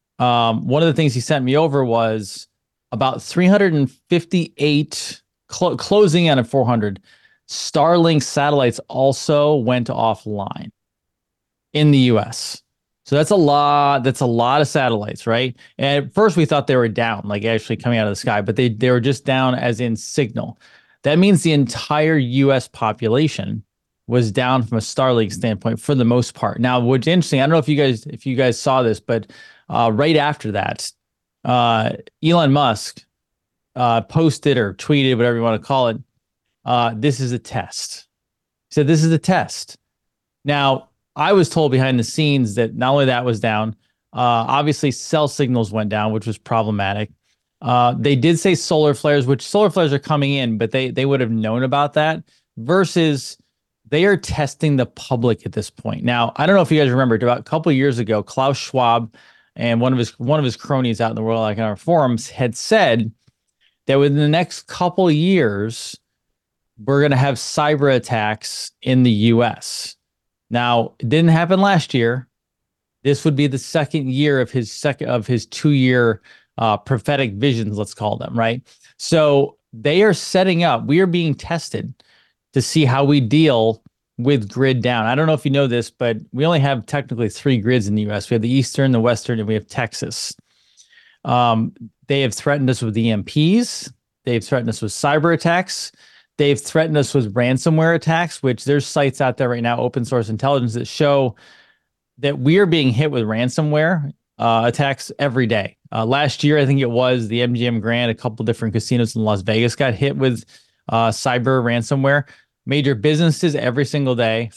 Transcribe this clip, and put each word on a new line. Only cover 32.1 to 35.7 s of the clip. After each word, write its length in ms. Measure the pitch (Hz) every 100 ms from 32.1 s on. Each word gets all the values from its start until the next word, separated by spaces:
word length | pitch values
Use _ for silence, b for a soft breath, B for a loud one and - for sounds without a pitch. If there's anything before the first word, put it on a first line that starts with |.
| _
Elon 300 | 156 170 143
Musk, 500 | 143 131 104 - - - _ _ _ _ _ _ -
uh, 260 | 120 117
posted 560 | - 165 160 - 147 127
or 180 | 101 92
tweeted, 420 | - 147 131 120
whatever 180 | 120 117
you 80 |
wanna 160 | 117 110
call 300 | -